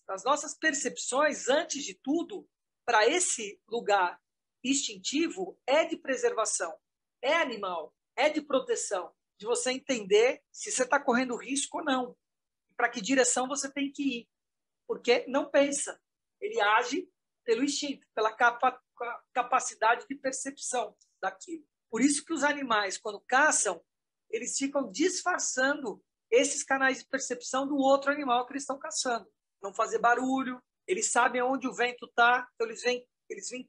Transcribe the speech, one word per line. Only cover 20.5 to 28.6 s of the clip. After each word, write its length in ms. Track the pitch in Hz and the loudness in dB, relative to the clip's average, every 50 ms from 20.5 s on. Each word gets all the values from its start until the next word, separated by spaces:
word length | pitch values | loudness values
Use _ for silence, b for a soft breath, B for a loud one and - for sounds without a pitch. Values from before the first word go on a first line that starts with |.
| 277 - - - - 247 220 202 - _ _ _ _ _ | -10 -10 -8 -4 -4 -4 -4 -4 -8 _ _ _ _ _
daquilo. 420 | - 190 - - - - 330 320 - _ _ _ _ _ | -6 -6 -6 -8 -12 -12 -12 -14 -14 _ _ _ _ _
Por 100 | - 226 | 0 2
isso 240 | 254 294 285 - - | 4 4 4 0 -2
que 80 | - 330 | -4 -2
os 100 | 294 254 | 0 0
animais, 540 | 294 285 285 277 247 226 208 208 196 190 | 0 0 0 -2 0 0 0 0 -2 -4
quando 240 | - - 214 202 196 | -6 -6 -8 -8 -8
caçam, 640 | - - 247 262 294 311 269 - - 214 180 165 - _ _ _ _ _ _ _ _ _ | -4 0 4 4 6 6 4 2 0 0 -2 -4 -10 _ _ _ _ _ _ _ _ _
eles 260 | - 233 - - - | -6 -6 -6 -6 -4
ficam 340 | - 269 277 - 285 269 214 | -2 -4 -2 -2 -2 -4 -4
disfarçando 1120 | - - 302 370 359 - - 349 359 294 - - - 254 262 269 294 302 269 220 180 - _ _ _ _ _ _ | -2 0 0 0 0 0 -2 -2 -2 -2 -2 -4 0 0 0 0 0 -2 -4 -8 -10 -10 _ _ _ _ _ _
esses 320 | 220 240 285 - - - - | 4 4 4 4 0 -4 -2
canais 360 | - 269 269 269 262 262 254 | -2 0 2 2 2 2 0
de 80 | - | -4
percepção 600 | - - 269 - - 247 240 - - - 262 277 | -6 -6 -6 -4 -6 -6 -8 -6 -4 -4 -2 -2
do 100 | 277 294 | 0 0
outro 360 | 277 262 269 277 277 277 277 285 | 2 4 6 4 4 4 0 -2
animal 320 | 294 285 262 240 247 247 | 0 0 0 2 0 0
que 80 | 254 269 | -2 -6
eles 100 | 277 | -8